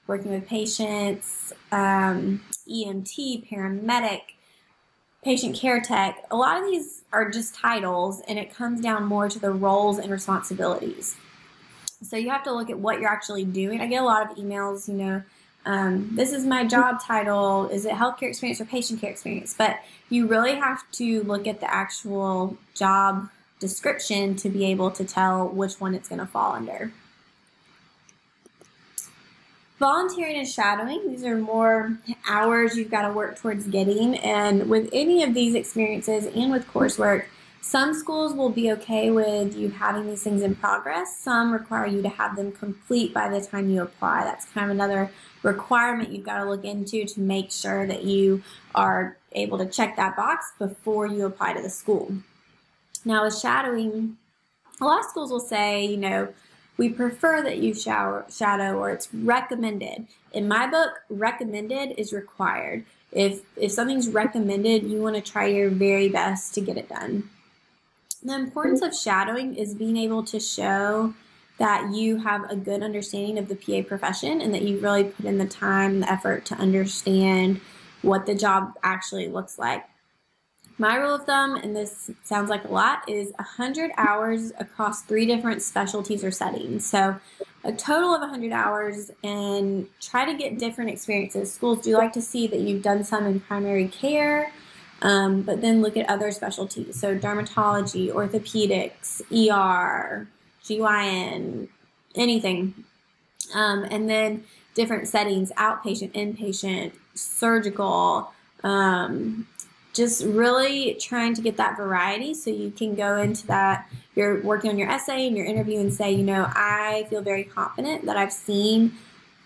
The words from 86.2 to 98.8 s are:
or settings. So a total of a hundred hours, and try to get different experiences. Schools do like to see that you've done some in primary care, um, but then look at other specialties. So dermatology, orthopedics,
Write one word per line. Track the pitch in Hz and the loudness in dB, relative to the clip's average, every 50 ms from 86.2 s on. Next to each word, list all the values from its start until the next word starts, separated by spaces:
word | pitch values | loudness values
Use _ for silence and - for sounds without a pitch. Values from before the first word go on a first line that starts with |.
| 190 | -2
or | 190 | -4
settings. | 190 - 208 185 - - - - 220 214 - | -4 -2 -4 -4 -4 -6 -6 -4 -4 -4 -2
So | - - 202 196 196 196 190 - - - - 190 - - _ - | 0 2 4 4 2 2 -2 -8 -16 -16 -14 -14 -14 -16 _ -6
a | - 220 | -6 -6
total | 226 - - 294 320 349 359 339 | -4 0 0 2 4 4 4 2
of | 320 294 | 2 0
a | 285 | -2
hundred | 285 247 233 226 226 | -6 -6 -6 -2 0
hours, | 233 214 208 208 208 214 208 208 208 208 - - - - | 0 0 2 0 0 -2 -4 -6 -6 -10 -12 -12 -10 -8
and | 208 202 208 202 202 202 202 202 196 196 196 190 - _ - | -6 -4 -4 -2 -2 0 0 0 0 0 -2 -4 -6 _ -16
try | - - - 247 269 | -10 -4 -2 0 0
to | 294 311 | 0 -2
get | 285 285 - 220 226 | -4 -4 -6 -4 -4
different | 233 226 226 - 233 220 | -4 -4 -4 -4 -6 -6
experiences. | 220 - - - 214 202 196 190 - 196 196 196 - | -6 -6 -4 -2 -2 -2 -2 -2 -4 -4 -6 -6 -4
Schools | - - 240 233 226 | -2 0 2 2 2
do | - 226 220 | 2 4 4
like | 220 226 233 226 | 6 4 4 2
to | 247 226 | -2 -6
see | - - 247 233 | -4 -2 -2 -2
that | 214 220 175 | 0 0 -2
you've | 185 208 202 196 196 | -2 0 -2 0 2
done | 208 202 208 202 | 2 2 2 0
some | 208 220 208 208 | 0 -2 0 0
in | 202 196 196 | 0 0 -2
primary | - - 208 202 202 202 202 196 190 | -2 -4 -4 -2 -2 0 2 2 0
care, | 190 - - - 277 294 302 294 294 294 294 302 302 - - - - - - - - - - - | 0 -2 -2 -2 0 2 2 2 2 2 2 0 -2 -6 -12 -20 -20 -20 -20 -20 -20 -8 -2 2
um, | 196 202 196 196 196 196 190 190 | 4 4 4 4 4 2 2 0
but | 196 202 - | 0 -2 0
then | 226 233 226 226 214 | 4 4 6 6 6
look | 214 214 | 4 2
at | 220 220 - | 0 0 0
other | 202 196 208 208 202 | 0 0 0 -2 -4
specialties. | - - 202 196 - 196 196 - 226 202 - - - | -4 -6 -6 -6 -6 -6 -8 -6 -8 -8 -8 -6 -4
So | - 202 196 | -2 -2 -2
dermatology, | 202 196 208 208 208 214 - - - 214 208 208 202 196 190 - 185 185 - - | 0 -2 -2 -2 -2 -4 -2 0 2 2 4 4 2 0 -2 -2 -2 -2 0 0
orthopedics, | - 208 202 202 220 208 - - 220 214 196 196 185 | 0 0 0 -2 -4 -4 -2 0 2 2 4 2 2